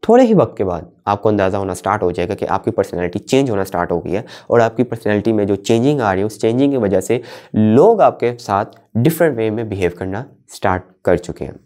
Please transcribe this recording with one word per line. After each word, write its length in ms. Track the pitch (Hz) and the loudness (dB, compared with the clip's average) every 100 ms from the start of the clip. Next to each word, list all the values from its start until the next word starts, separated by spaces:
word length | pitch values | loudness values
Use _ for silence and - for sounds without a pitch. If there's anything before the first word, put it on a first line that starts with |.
थोड़े 200 | - 240 | 4 4
ही 100 | 254 | 6
वक्त 200 | 214 120 - | 4 2 0
के 60 | |
बाद 260 | 98 85 82 _ - | -4 -4 -10 _ -4
आपको 220 | 101 113 | 0 0
अंदाज़ा 280 | 104 95 101 | 2 0 -2
होना 160 | 98 | -4
स्टार्ट 300 | 90 - 101 | -6 -2 -2
हो 80 | 92 | -2
जाएगा 240 | 80 90 101 | -2 -4 -4
कि 100 | - | -4
आपकी 240 | 92 - | -4 -4
पर्सनैलिटी 480 | 101 98 85 87 98 | -4 -4 -4 -6 -6
चेंज 280 | - 131 139 | -2 0 0
होना 140 | 104 | -2
स्टार्ट 280 | 95 90 87 | -4 -4 -2
हो 80 | 87 | -4
गई 120 | 82 | -4
है 120 | 90 120 - - | -8 -8 -18 0
और 120 | 117 | 2
आपकी 220 | 113 113 123 | 2 0 -4
पर्सनैलिटी 480 | 113 - 107 98 | -4 -2 0 0
में 120 | 110 101 | 0 0
जो 80 | 101 | -2
चेंजिंग 440 | - 117 127 147 | 0 0 2 0
आ 100 | 110 | 0
रही 80 | 92 | 0
है, 40 | 104 | -4
उस 140 | - | -2
चेंजिंग 300 | 117 120 139 | -2 0 0
की 60 | 139 | 0
वजह 240 | 101 95 | 0 0
से 200 | - 117 - - - - | 0 -4 -4 -20 -8 0
लोग 460 | 107 113 190 226 | 2 6 4 6
आपके 320 | 143 117 120 120 | 2 2 -4 -4
साथ 400 | - 98 110 - _ 110 | -4 -2 -4 -10 _ 0
डिफरेंट 400 | 127 165 170 127 | 0 2 0 0
वे 120 | 110 | -4
में 160 | 107 110 | -4 -6
बिहेव 240 | 98 87 85 | -2 -4 -4
करना 260 | 95 98 - _ _ | -8 -8 -10 _ _
स्टार्ट 320 | - 101 92 - _ - | -6 -2 -2 -4 _ 0
कर 120 | 87 | 0
चुके 260 | - - 69 | -2 -12 -12
हैं। 140 | - | -14